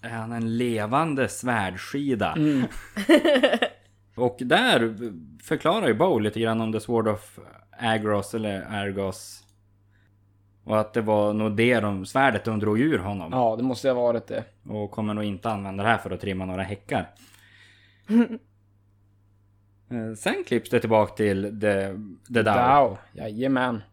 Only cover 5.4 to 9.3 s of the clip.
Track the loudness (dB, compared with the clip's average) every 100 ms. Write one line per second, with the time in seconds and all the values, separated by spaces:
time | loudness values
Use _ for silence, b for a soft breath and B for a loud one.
5.4 | -4 -2 2 2 2 4 4 4 0 0
6.4 | 0 0 -2 -4 0 0 0 -2 -6 -20
7.4 | -20 -20 _ -6 -2 0 0 0 -2 -4
8.4 | -4 -6 -6 -6 -4 -4 -4 -6 -14